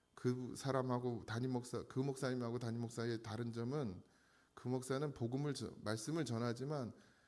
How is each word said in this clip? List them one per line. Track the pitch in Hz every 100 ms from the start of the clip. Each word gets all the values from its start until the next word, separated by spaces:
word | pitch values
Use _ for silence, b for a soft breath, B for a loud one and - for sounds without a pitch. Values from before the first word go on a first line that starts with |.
| B
그 | - 127 127 120 -
사람하고 | 139 131 127 123 123 113 -
담임 | 117 131
목사, | 123 127 110 95
그 | 131
목사님하고 | 139 135 135 127 117 120
담임 | 120 117
목사의 | 117 120 117 113
다른 | 110 110 120
점은, | 113 120 151 123 87 - b b b b
그 | - 123
목사는 | 127 127 135 147
복음을 | 135 120 135 147
저-, | 127 104 -
말씀을 | 104 110 - 160
전하지만 | 127 113 120 120 135 151 110 - B B